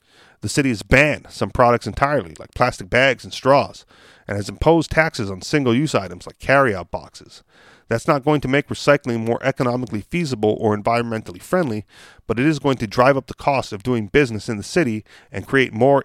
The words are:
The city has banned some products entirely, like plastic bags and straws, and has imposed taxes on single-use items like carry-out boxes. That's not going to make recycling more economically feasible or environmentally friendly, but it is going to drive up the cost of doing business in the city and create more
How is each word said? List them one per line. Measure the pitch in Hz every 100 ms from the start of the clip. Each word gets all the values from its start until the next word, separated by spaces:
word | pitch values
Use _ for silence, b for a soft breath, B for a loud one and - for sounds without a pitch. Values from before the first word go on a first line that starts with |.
| b b b b
The | 104
city | - 135
has | 104
banned | - 135 151 104 -
some | - 101
products | - 120 117 110
entirely, | - 139 143 85 78
like | -
plastic | - 127 - 95
bags | 120 135 117
and | 98
straws, | - - 139 98 - _ b b b b
and | 104
has | 101
imposed | 101 151 165 -
taxes | 156 160 - 98
on | 95
single-use | - 151 127 117 156
items | 113 92 87 -
like | -
carry-out | - 139 135 92 85
boxes. | 78 71 - 73 - _ b b b b
That's | 113 -
not | 147
going | 143 151
to | 131
make | 143 -
recycling | 120 - 143 127 117
more | 113 117
economically | 135 - 123 127 123 107
feasible | - 175 151 117 107 -
or | 110 104
environmentally | 110 117 117 110 101 90
friendly, | - 185 143 107 - B B B -
but | 113
it |
is | 147 143
going | 143 127
to | 110
drive | 127 127 139
up | -
the |
cost | - - 131 -
of | 104
doing | 123 120 104
business | 147 131 107 -
in | 104
the |
city | - 180 139 107 - b b
and | 98 -
create | 135 123
more | 110 131 139